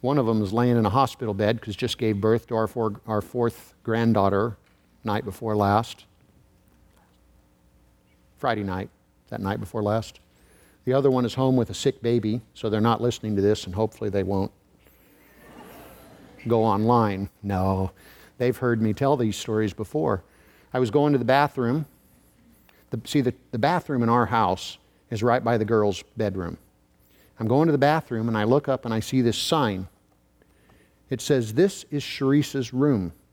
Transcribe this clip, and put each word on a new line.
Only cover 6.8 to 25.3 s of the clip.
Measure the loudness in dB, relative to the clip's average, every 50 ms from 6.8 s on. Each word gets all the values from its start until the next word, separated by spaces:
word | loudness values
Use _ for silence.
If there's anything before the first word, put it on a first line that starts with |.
| _ _ _ _ _ _ _ _ _ _ _ _ _ _ _ _ _ _ _ _ _ _ _ _ _ _ _ _ _ _ _ _
Friday | -4 -2 -2 -2 -2
night, | -4 -4 -6 -8 -10 _ _ _ _ _ _ _ _
that | -10 -6
night | -4 -4 -4 -4
before | -6 -8 -6 -4 -2
last. | 0 0 -2 -4 -6 -14 -20 _ _ _ _ _ _ _ _ _ _ _ _ _
The | 0 0
other | 2 4 4
one | 2 2 0
is | -2 -2
home | 0 2 2 4
with | 2 0 0
a | -4
sick | -2 -2 -2 -2 0
baby, | -2 0 0 0 0 -2 -4 -4 -6 _ _
so | -8 -4 -2
they're | 0 2
not | 2 2 2 2 0
listening | -4 -4 -4 -6 -4 -2
to | 0 2
this, | 2 2 0 -2
and | -8 -4
hopefully | -4 -4 -4 -4 -6 -8 -4
they | -4 -4 -2
won't | -2 -2 -2 -4 -4 _ _ _ _ _ _ _ -20 _ _ _ _ _ _ _ _ _ -20 -20 -20 -20 -20 -20 -20 -20 -20 -20 -20 -20 -20 -20 -20 -20 -20 -20 -20 -20 -12 -4
go | 0 0 2 2
online. | 2 2 2 2 4 4 4 4 2 0 -4 -6 -8 _ _ -6
No, | -4 -2 0 0 0 0 0 -2 -6 -8 _ -20 -20 -20 -20 -20 -20 _ _
they've | -2 -2 -2
heard | -2 0 0 0 2
me | 0 -2 0
tell | 0 0 0 2
these | 2 0 -2 -2
stories | -4 -6 -4 -2 -2 -2 -2 -4
before. | -6 -12 -8 -6 -4 -2 -2 -2 -4 -6 _ _ _ _ _ _ _ _ _ -2
I | -2
was | -2 2
going | 2 2 2 4 2
to | 0
the | 2
bathroom. | 4 4 4 4 2 0 -2 -2 0 0 -2 -4 -6 _ _ _ _ _ _ _ _ _ _ _ _ _ _ _ _ _ _ _ _
The, | -10 -10 -10
see, | -2 0 0
the, | 0 0 -2 -4 _ _
the | -6 -2
bathroom | 0 0 0 0 -2 -2 -2 0 2
in | 4
our | 4 4 4
house | 2 2 2 2 2 0 -2 -6 -14 -16 -18 _ _ _ _ _ _
is | -6 -2 2
right | 2